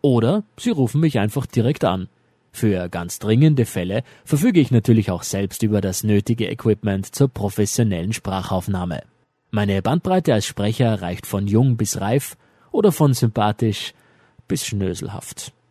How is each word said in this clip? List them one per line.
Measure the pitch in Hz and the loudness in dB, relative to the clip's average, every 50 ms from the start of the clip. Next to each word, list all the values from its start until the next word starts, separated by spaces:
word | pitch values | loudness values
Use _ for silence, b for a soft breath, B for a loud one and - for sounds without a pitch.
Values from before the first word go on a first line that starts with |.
Oder | - 143 127 117 110 117 175 214 202 _ _ - | 4 4 4 4 4 2 2 0 -2 _ _ -6
Sie | - 240 | -2 -2
rufen | 233 156 131 113 - 143 | 0 2 0 0 2 2
mich | 165 160 - 120 | 2 2 2 0
einfach | 101 104 - 143 123 | -2 -2 -2 -4 -6
direkt | - - - 110 120 123 - - | -2 -2 0 0 0 0 0 0
an. | 107 90 95 92 - _ _ _ _ _ _ _ _ | 0 0 -2 -6 -10 _ _ _ _ _ _ _ _
Für | _ - - 107 98 90 87 87 | _ 0 0 2 2 0 -2 -6
ganz | - 95 87 87 - - | -6 -8 -8 -8 -10 -8
dringende | - 104 110 120 147 156 151 131 117 | 0 2 4 6 6 6 6 4 0
Fälle | - - 113 87 90 98 117 B B B B B | 0 -2 -6 -4 -2 -4 -4 B B B B B
verfüge | - - 143 165 254 202 170 | -2 0 2 2 4 4 4
ich | 139 - | 4 6
natürlich | 131 117 - - 117 113 101 - | 4 2 6 6 4 4 4 0
auch | 92 90 - | -4 -6 -6
selbst | - - 98 101 92 - - | -6 -4 -4 -4 -4 -4 -2
über | - 107 107 104 | -2 0 0 0
das | 98 98 92 - - | 0 -2 -4 -2 0
nötige | 107 104 101 101 - 120 117 113 90 | 2 2 2 2 0 -2 -2 -2 -4
Equipment | - 113 - 117 107 - - 107 98 95 98 - - | -4 -2 0 0 0 2 0 -2 -2 -2 -4 -8 0
zur | - 139 135 | 0 0 0
professionellen | _ - 104 101 - - 104 101 - - 117 107 98 85 85 98 110 | _ -2 -6 -4 0 0 -2 0 2 0 0 0 0 -2 -4 -4 -6
Sprachaufnahme. | - _ 104 95 95 92 - - 92 90 - 98 90 90 90 82 - - _ _ _ _ _ _ _ _ _ | -6 _ -4 -4 -4 -4 -2 -4 -4 -2 -2 -4 -4 -4 -6 -6 -8 -10 _ _ _ _ _ _ _ _ _
Meine | - 107 104 101 98 98 | -2 -2 0 0 0 0
Bandbreite | 92 117 139 170 - 185 185 185 170 - 123 | 0 0 -2 0 0 0 0 0 2 2 0
als | 107 98 | 0 0
Sprecher | - - - 101 104 113 - 127 113 110 98 | -4 -6 -4 -2 -2 0 0 0 0 0 -2
reicht | 92 87 90 - - | -4 -6 -8 -8 -8
von | - - 98 101 101 | -6 -4 -4 -2 2
jung | 101 110 127 135 123 | 2 4 4 4 2
bis | 113 113 98 - - | 0 -2 -4 -4 -4
reif | 95 101 - 143 - - - b b b b b b b | -2 0 0 0 -2 -4 -16 b b b b b b b
oder | b - 208 208 156 | b 2 2 2 4
von | - 156 143 131 | 4 2 2 4
sympathisch | - - 117 107 - 104 107 104 - 123 110 101 - - - b b b b b b b b b b b _ | 2 0 0 0 2 0 0 0 0 0 -2 -2 -2 -8 -12 b b b b b b b b b b b _
bis | - - - | -6 -6 -4
schnöselhaft. | - - 101 95 92 90 - - - 101 - - - - - - - _ _ _ _ | -6 -4 -4 -2 -4 -4 -6 -8 -10 -12 -12 -14 -14 -16 -16 -16 -18 _ _ _ _